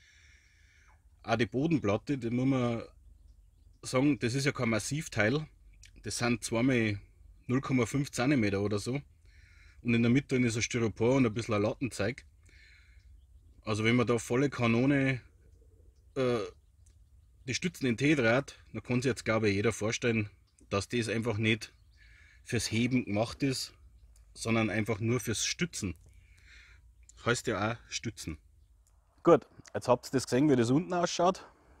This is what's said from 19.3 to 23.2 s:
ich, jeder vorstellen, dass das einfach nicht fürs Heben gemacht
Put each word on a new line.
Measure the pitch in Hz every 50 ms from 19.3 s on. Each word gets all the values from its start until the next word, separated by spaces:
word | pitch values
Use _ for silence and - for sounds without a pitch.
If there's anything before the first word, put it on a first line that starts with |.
| 110 110 110 104
ich, | 98
jeder | 98 107 113
vorstellen, | 104 - - 113 - - - 120 113 110 104 104 - _ _ _ _ _ - -
dass | 101 101 - -
das | - 123 107 113
einfach | 104 113 110 123 104
nicht | 107 110 110 113 110 - - - _ _ _ _ - - - - - - - - - -
fürs | - 123 110 - -
Heben | 107 113 120 123 131 127 -
gemacht | - 101 101